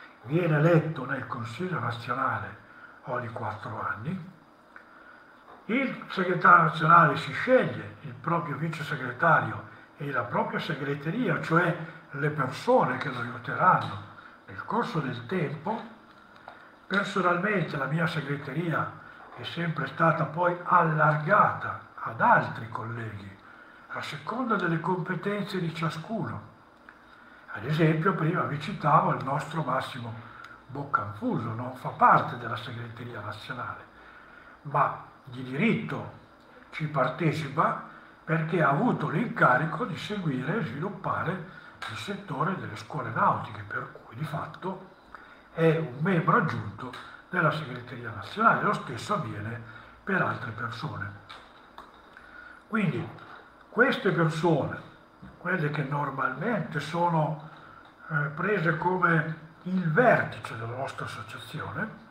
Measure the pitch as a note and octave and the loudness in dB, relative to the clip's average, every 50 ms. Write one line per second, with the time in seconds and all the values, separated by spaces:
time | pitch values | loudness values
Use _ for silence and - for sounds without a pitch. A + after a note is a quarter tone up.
0 | - - - - - A#2+ D3+ F3+ F3 D#3+ D3+ D3 D3+ E3+ E3+ D#3 D3+ D#3+ - - | -20 -20 -20 -14 -6 0 0 2 4 4 4 6 6 8 6 6 4 2 -4 -6
1 | B2+ C3+ C3+ B2+ A#2 - B2 A#2+ A2 A2 - - F#3 F#3 E3 A#2+ A#2 A#2+ A2+ - | -4 -4 -4 -6 -6 -8 -8 -8 -8 -8 -6 -6 -4 -4 -4 -4 -4 -4 -6 -6
2 | - B2+ B2+ C3 B2+ B2 A2+ G2+ F#2+ F#2+ G2 - - - - - - - - - | -6 -4 -4 -2 -2 -2 -2 -4 -6 -8 -12 -16 -20 -20 -20 -20 -20 -20 -20 -14
3 | - C3+ B2 A#2+ A#2 A2 A2+ A2+ A2+ A2 G#2 - - A2+ A2 A#2+ A#2+ - - G2+ | -8 -6 -6 -6 -6 -6 -6 -6 -6 -6 -6 -8 -8 -8 -8 -6 -4 -4 -4 -4
4 | A2+ D#3 F#3+ F#3 D#3 - - - - - - _ - - - - - - - - | -4 -6 -6 -6 -8 -12 -16 -20 -20 -20 -20 _ -20 -20 -20 -20 -20 -20 -20 -20
5 | - - - - - - - - - - - - - - A3 C#4 C4 A3 - - | -20 -20 -20 -20 -20 -20 -20 -20 -20 -20 -20 -12 -4 0 0 0 0 0 -4 -6
6 | - - - G3 F3 F#3 F3 D#3+ - F3+ F3 E3+ D#3+ D#3 - - D#3+ D#3+ E3+ E3+ | -10 -6 -2 0 2 2 2 6 8 10 10 10 8 6 2 4 8 10 10 10
7 | D#3 C#3+ C#3 - - - - - - B3 B3+ A#3+ F#3+ - - - - - - - | 10 8 6 2 -2 -4 -4 -2 4 6 6 6 6 4 -2 -6 -8 -10 -14 -14
8 | - B2 - - - E3 E3+ D#3+ - C#3+ C#3+ C3+ E3 E3 - - D#3 - D3+ B2+ | -14 -14 -10 -6 -2 0 0 0 0 -2 -4 -4 -4 -4 -4 -4 -4 -4 -4 -4
9 | B2+ B2 - - F3 E3 D3+ C3 A2 A2 - A2 - - - - - - - - | -4 -4 0 4 6 6 6 6 4 2 -4 -6 -10 -12 -18 -20 -20 -18 -12 -8
10 | D3 C#3+ C3 B2 A#2+ - - G#3 G#3+ - - F3 - - D3+ C#3 C#3+ C#3+ C#3+ - | -6 -4 -2 -2 -2 0 0 0 0 0 -2 -4 -4 -4 -4 -4 -2 -4 -4 -4
11 | - D#3+ G3 B3+ B3 F3+ D3 - - - D#3+ E3+ F3+ E3 - - - - - - | -2 -4 -2 0 0 0 0 -2 0 2 4 4 4 2 0 -2 -6 -10 -12 -16
12 | - - C#3+ C#3 D3 D3+ D3 D3+ C3 B2 - - - A#3+ B3+ A#3 D#3+ B2+ B2+ B2+ | -16 -12 -6 -2 -2 -2 0 0 -2 -4 -4 -2 2 4 6 6 6 4 0 -2
13 | - - B2+ A#2+ A#2+ A#2+ A#2+ A#2+ - - - C#3+ E3 F3+ - - - - - - | -4 -4 -4 -6 -6 -6 -8 -10 -8 -6 0 4 6 6 6 4 2 -4 -6 -8
14 | - - - - - - - - - - - - - - G3 A3+ A3+ - - D#3 | -12 -14 -18 -20 -20 -20 -20 -20 -18 -16 -12 -12 -6 -4 -2 -2 0 0 -2 -2
15 | C#3 B2+ A#2+ - - - F#3+ F3+ D3+ C3+ D3 D#3+ - G3 A#3 A#3 - - - - | -2 -2 -4 -6 -6 -4 -2 -2 -2 -2 -4 -6 -6 -4 -4 -6 -6 -12 -16 -20
16 | - - - - - - - - - - - - - - - - - - F#3+ G3+ | -20 -20 -20 -20 -20 -20 -20 -20 -20 -20 -20 -20 -20 -20 -20 -16 -6 -2 0 0
17 | G3 - - G3 F3 F3 F3 F3 F#3+ G#3+ G3+ F3+ D3+ - D3+ C#3+ C3+ C#3 D3+ E3+ | 0 0 0 2 2 2 2 2 2 0 2 0 0 0 -2 -4 -2 0 0 0
18 | E3 D3 - D3+ C#3 C#3+ C#3+ C#3+ - C3+ C3+ E3 F3+ E3 C#3 A2+ G#2 - - - | 0 0 0 -2 -4 -4 -4 -4 -4 -4 -4 -2 -2 0 0 -2 -2 -4 -6 -12
19 | - - - - - - - - A#2+ - - E3 E3+ E3 D#3 D3+ D3 - - - | -18 -20 -20 -20 -20 -18 -14 -12 -10 -8 -4 -4 -2 -2 -2 -2 -4 -4 0 4
20 | E3 D#3+ D#3 - D#3 - D3+ E3+ F3 F3 F3 - - E3 F3 F3 E3 D#3+ D3+ D3+ | 4 4 4 4 0 -2 0 2 2 2 2 0 2 6 6 6 6 6 4 4
21 | D3+ D#3 D3+ D3+ D3 F3+ G#3 G3+ - - - - - - - - - - - - | 4 4 4 4 4 4 6 6 6 6 4 -2 -6 -6 -8 -8 -12 -16 -14 -10
22 | - A#2 A2+ A#2 G3+ A#3+ G#3+ D#3+ A#2+ G#2+ - A#2+ A2+ - - - A2+ A#2 A#2 A#2 | -8 -6 -2 4 6 6 6 6 4 0 -4 -8 -10 -8 -8 -8 -8 -8 -8 -8
23 | A2+ G#2+ G2+ F#2+ G2 F#2+ - - - - - - - - - - - - - A#2+ | -8 -8 -10 -10 -12 -14 -16 -18 -20 -20 -20 -20 -20 -20 -20 -20 -14 -10 -8 -8
24 | - - D3+ D3 - - A3 B3 B3+ A3+ G#3+ F#3 F3+ E3 E3 D#3 E3 F3+ F#3 F3 | -6 -6 -8 -8 -6 -6 -4 -2 0 0 2 2 2 2 0 0 0 0 0 0
25 | D#3+ - F3+ E3+ - G3+ G#3 G#3 G3 - G3 F3+ E3 D#3+ D#3 D#3+ E3 D#3 - D#3+ | 0 -2 -4 -2 -2 -2 -2 -2 -2 -2 -2 -2 -2 -2 -2 -2 -2 -4 -4 -4
26 | D#3+ - A3+ G#3 C3+ G#2+ G#2 G#2 - - - - - - - - - - - - | -8 -6 -4 -4 -4 -4 -6 -8 -10 -14 -20 -20 -20 -20 -20 -20 -20 -20 -20 -20
27 | - - - - - - - - - - - G2 G#2 C#3+ D#3 E3+ E3 D#3 D#3+ D#3 | -20 -20 -20 -20 -20 -20 -20 -20 -16 -12 -10 -6 -4 0 2 4 4 4 4 4
28 | - G3 E3+ - D#3 D#3+ F3+ D#3+ B2 B2 D3 - - G#3 F#3+ - - - D#3 E3+ | 2 2 2 2 0 0 0 0 0 -2 -4 -6 -6 -8 -6 -2 2 4 4 6
29 | - - C3 A#2+ B2+ C3 C#3 D3+ - - E3 E3 C#3 B2+ B2+ C3 - - - B2 | 4 4 0 -2 -2 -2 -4 -4 -4 -4 -4 -4 -2 -2 -2 -4 -4 -6 -8 -10
30 | A#2 A#2+ A#2 A2+ - - - - - - - - - - - C#3+ D3 - - - | -10 -10 -10 -12 -14 -16 -18 -18 -18 -18 -20 -20 -16 -12 -10 -8 -6 -2 -2 -2
31 | G#2 G#2 - - A#3+ B3+ F#3 C3 A2+ A2+ A2+ A2+ A#2+ B2+ - - - D3+ - - | -2 -4 -8 -6 -4 -4 -2 -2 -4 -6 -6 -8 -8 -10 -10 -10 -10 -6 0 4
32 | B3 A3+ F3+ - - - - - - - - - - - A2+ A#2 A#2+ A2+ - - | 6 6 6 6 2 -2 -6 -8 -8 -8 -8 -8 -8 -10 -10 -10 -10 -12 -12 -12
33 | A#2 A#2+ A#2+ A2+ G#2 G#2 - - - - B2 B2 A2+ G2+ - - - - - - | -12 -12 -10 -10 -10 -10 -10 -10 -10 -10 -8 -8 -8 -10 -10 -12 -16 -20 -20 -20
34 | - - - - - - - - - - - - - D3 C#3 C#3+ - - - - | -20 -20 -20 -20 -20 -20 -20 -20 -20 -20 -20 -16 -8 -2 0 2 2 2 0 -6
35 | - - - - - B2 A#2+ B2+ B2+ B2+ C3 D3 A3 A3+ E3+ - - - C#3 A2+ | -12 -16 -20 -20 -18 -14 -12 -10 -8 -4 0 2 4 4 4 2 0 -4 -6 -6
36 | G#2+ - - - - - - - - - - - - - - - D#3 D3 D3+ C#3 | -6 -10 -12 -18 -20 -20 -20 -20 -20 -20 -20 -20 -18 -12 -8 -6 -4 0 2 2
37 | B2+ - - - E3+ D3+ - - - B2 - E3 F#3 A3+ - - - - - - | 2 2 2 0 0 2 2 0 -4 -4 0 0 2 0 0 -2 -8 -14 -18 -20
38 | - - - - - - D#3+ D#3+ D#3+ D#3+ F#3+ E3+ D3+ C3+ D3 F3 A#3+ A3+ E3 - | -20 -20 -20 -10 -4 -2 0 0 0 2 2 4 4 4 4 4 4 2 2 2
39 | C#3+ C#3 D3+ F#3+ A#3+ - - - D#3+ B2+ - - D#3 E3 - - A#3+ F#3+ D#3+ - | 0 0 0 0 0 0 2 4 6 6 6 4 2 0 -2 -4 -4 -4 -6 -6
40 | - - G#3 G3+ E3+ D3+ B2 B2 C3 D#3 G3+ A3+ E3 A#2+ - C#3+ F3+ G3+ G3 - | -6 -6 -4 -2 -2 0 -2 -2 -2 -2 -2 -2 -2 -2 -4 -4 -4 -6 -6 -6
41 | - - - - - D#3+ F#3+ F#3 - - - - - - - - - - A2 - | -4 -4 -2 -2 -2 -2 -4 -4 -6 -12 -16 -18 -20 -18 -14 -12 -12 -10 -10 -8
42 | - G3+ G3 - - - C3+ C#3 E3 F#3+ F#3 C#3 A#2 G2+ G#2 - - - - C#3+ | -6 -6 -8 -8 -8 -6 -4 -2 0 0 -2 -4 -6 -8 -10 -10 -10 -8 -8 -6
43 | A2+ A2 A#2 - G3 F3+ - G2 - - - - - - - - - - - - | -6 -4 0 2 4 4 2 2 -2 -8 -10 -10 -8 -6 -6 -6 -6 -8 -12 -16
44 | - - A2 C3 D#3 - D3+ - - - - - F3+ F#3+ F#3 F#3+ - - - - | -18 -14 -10 -8 -6 -6 -4 -6 -6 -8 -10 -8 -8 -8 -8 -8 -12 -18 -20 -20
45 | - - - - - - - - - - - E3 E3 E3 D3+ E3 D#3+ - - C#3 | -20 -20 -20 -20 -20 -20 -20 -20 -20 -8 0 4 6 6 6 4 0 -4 -4 -2
46 | D#3+ G3 F#3 D#3+ - E3 G3+ A#3+ F3+ - A#2 A2+ G#2+ G2+ - - B2+ B2 - - | 0 2 2 2 4 4 4 4 4 2 0 -2 -4 -6 -8 -10 -10 -12 -12 -12
47 | - - - - - - F3+ F3 D#3+ D3 D3 D#3 - B2 B2 B2 A2+ - - A#2 | -16 -16 -18 -20 -12 -4 0 2 2 2 2 0 -4 -6 -8 -10 -10 -10 -12 -10
48 | A#2+ A2+ G#2 G2 - - - G3+ A3+ A#3 - - - G3+ G#3 - - - A#2+ A2 | -8 -8 -8 -10 -10 -8 0 4 4 4 6 4 2 2 0 0 -2 -6 -8 -6
49 | - - D#3 D3+ A#2 A2 G#2 G2 G2+ A2+ A#2+ A2+ - - - - - - - - | -4 -2 -2 -2 -2 -4 -6 -6 -6 -8 -8 -10 -12 -14 -16 -18 -18 -20 -20 -10
50 | - G3+ F#3+ E3+ - - A2+ A2+ A#2 A2+ A2 - A#2+ A#2 - - - - G2+ G2+ | -4 0 0 2 2 0 -2 -4 -6 -8 -8 -6 -6 -8 -6 -6 -6 -6 -6 -6
51 | G2+ G2+ - - - - - - - - - - - - - - - - - - | -8 -10 -12 -14 -18 -18 -20 -20 -20 -20 -20 -20 -20 -20 -20 -20 -20 -20 -20 -20
52 | - - - - - - - - - - - - - - G#3 A3 F#3+ D3+ B2 A2+ | -20 -20 -20 -20 -20 -20 -20 -18 -18 -18 -20 -20 -10 -4 0 0 2 2 0 -2
53 | - - - - - - - - - - - - - - - G#3 B3+ C4+ - - | -4 -8 -10 -16 -18 -18 -20 -20 -20 -20 -20 -20 -16 -2 4 4 4 4 4 2
54 | - F#3+ D#3 E3 E3 D#3 - - F3+ E3+ D#3 C3 - F#2+ - - - - - - | 0 2 2 4 2 2 2 2 4 4 4 4 2 -2 -6 -8 -12 -16 -20 -20
55 | - - - - - - - - - F3 F#3 E3 D3 D3 D3 D3+ C#3 C3 D3 C#3+ | -20 -20 -20 -20 -20 -20 -16 -8 -4 -2 0 0 0 0 -2 -2 -4 -2 -2 -2
56 | C#3 C3+ C3+ C#3+ C#3 C#3 - C#3+ F#3 A#3 A#3 F3 - - - D3+ - - - E3+ | -2 -4 -2 -2 -2 -2 -2 -2 -2 -2 0 -2 -2 -4 -6 -6 -6 -4 -2 2
57 | F3 F3 E3 D#3 D3+ C#3+ D#3 - - - - - - - - - - - - - | 2 4 4 2 2 0 -2 -6 -8 -14 -18 -18 -20 -20 -20 -20 -20 -20 -20 -18
58 | - - D#3 D3+ D3 D3+ - - F#3 G3+ G#3+ E3+ D#3 E3+ D#3 D#3+ F3+ F3+ F#3 F3+ | -8 -4 -2 -2 -2 -2 -4 -2 0 0 2 2 2 2 2 2 2 0 2 2
59 | F#3 E3+ E3 D#3 D#3 D#3+ - - - - - - - F3+ F#3 F#3 E3+ D#3+ D3+ A3 | 4 4 4 4 2 0 -4 -8 -12 -20 -18 -10 -6 -2 0 0 2 2 4 6
60 | B3+ A3 - - - - - - - - - A2+ A#2 A2+ A#2+ C3 C#3 C3+ - - | 6 6 6 4 2 -2 -6 -10 -10 -10 -8 -8 -8 -6 -6 -6 -6 -6 -6 -8
61 | C3 A#2 - - - - - - - - - D3+ - - G#2 D3+ A3 - - - | -8 -8 -8 -10 -12 -12 -14 -14 -12 -10 -10 -8 -8 -6 -4 -4 -6 -6 -8 -14
62 | - - | -20 -20